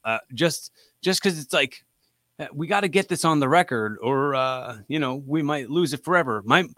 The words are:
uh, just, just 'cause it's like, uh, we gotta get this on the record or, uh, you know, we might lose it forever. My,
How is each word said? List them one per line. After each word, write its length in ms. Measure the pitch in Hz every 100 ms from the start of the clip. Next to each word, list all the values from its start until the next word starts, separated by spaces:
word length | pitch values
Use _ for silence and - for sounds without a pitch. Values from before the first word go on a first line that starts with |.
uh, 160 | 113 113 -
just, 380 | 120 165 - - _ _ _
just 200 | 185 185
'cause 180 | 196 160
it's 140 | 135
like, 320 | 160 135 - _ _ _ _ _ -
uh, 80 | 147
we 140 | 143 165
gotta 220 | 202 196
get 180 | 185 190
this 160 | 170
on 160 | 165 151
the 80 | 131
record 500 | 170 175 120 107 107
or, 340 | 117 135 143 135
uh, 440 | 131 127 123 110 98
you 100 | 151
know, 160 | 135 135
we 260 | 135 160
might 280 | 147 147 117
lose 240 | 156 160
it 100 | 139
forever. 400 | 156 180 139 107 104
My, 200 | 160 156